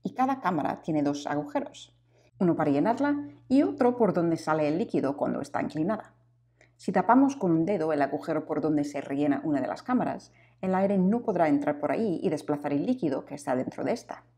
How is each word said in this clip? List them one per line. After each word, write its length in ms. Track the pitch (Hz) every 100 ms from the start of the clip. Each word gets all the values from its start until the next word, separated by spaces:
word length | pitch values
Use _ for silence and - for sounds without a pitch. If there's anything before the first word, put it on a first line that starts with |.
Y 100 | 196
cada 260 | - 262 269
cámara 440 | 180 170 135 -
tiene 180 | - 156
dos 240 | 143 143 -
agujeros. 720 | 147 147 285 - - - _ _ _ _ _
Uno 180 | 180 160
para 140 | 151
llenarla 580 | 143 185 233 285 285 - - _
y 140 | 262
otro 340 | 349 - 240 240
por 160 | 214
donde 240 | 175 170 160
sale 300 | - 156 151
el 100 | 160
líquido 400 | 226 156 131 143
cuando 240 | 127 120
está 220 | - -
inclinada. 500 | - 156 170 214 - _ _ _ _ _ _ _
Si 140 | -
tapamos 440 | 190 - 240 277 269
con 160 | 185
un 140 | 160 165
dedo 260 | - 156
el 120 | 151
agujero 420 | 139 147 - 156 151
por 160 | 151
donde 220 | 156 151
se 180 | 143 143
rellena 400 | - 143 147 139
una 160 | 160 143
de 80 | 127
las 140 | -
cámaras, 500 | - 247 156 160 - _ _ _
el 140 | 190 185
aire 240 | 196 196
no 240 | 185 233
podrá 240 | 233 180 160
entrar 320 | 143 147 147
por 120 | 147
ahí 280 | 147 226 165
y 80 | 190
desplazar 420 | 151 - 147 147
el 140 | 143 185
líquido 400 | 254 160 135 -
que 80 |
está 220 | 143 - 127
dentro 280 | 131 -
de 100 | 135
esta. 320 | 240 - - _